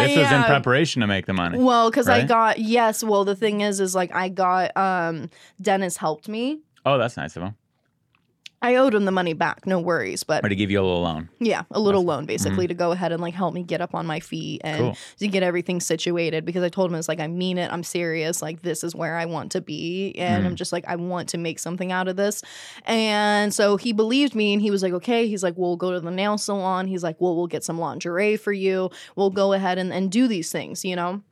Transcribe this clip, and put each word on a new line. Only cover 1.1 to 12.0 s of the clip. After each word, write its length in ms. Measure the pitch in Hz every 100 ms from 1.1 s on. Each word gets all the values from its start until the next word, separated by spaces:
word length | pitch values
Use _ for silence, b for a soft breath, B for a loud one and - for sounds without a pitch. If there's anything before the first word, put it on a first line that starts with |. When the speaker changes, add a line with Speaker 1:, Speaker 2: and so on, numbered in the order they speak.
| 98 90
Speaker 1:
the 80 |
money, 240 | 95 87 -
Speaker 2:
Well, 320 | 254 233 226
'cause 160 | 226 240
I 120 | 240
Speaker 1:
right? 80 | -
Speaker 2:
got, 320 | 233 220 208
yes, 440 | 214 233 226 214
well, 220 | 226 202 196
the 100 | 196
thing 260 | 214 208
is, 180 | 208 196
is, 140 | 190 185
like, 180 | 180 180
I 140 | 185
got, 460 | 185 185 180 180 -
um, 520 | 190 185 165 165 165 b b -
Dennis 360 | 190 190 185 -
helped 300 | 165 156 -
me. 320 | 214 247 311 - _ -
Speaker 1:
Oh, 120 | 139
that's 200 | 117 -
nice 180 | 71 -
of 80 |
him. 120 | 90 110 _ _ _ _ _ _ _ _ - _
Speaker 2:
I 140 | 247 254
owed 180 | 269
him 120 | 214 196
the 60 |
money 180 | 190 175
back, 340 | 160 170 - -
no 140 | 185
worries, 440 | 170 165 98 - -
but 180 | 156
Speaker 1:
Or 60 | 107
to 60 | 98
give 140 | 104
you 120 | 101
a 20 |
little 180 | 95 87
loan. 260 | 87 80 80 -
Speaker 2:
Yeah, 220 | 233 190 -
a 80 | -
little 220 | 208 202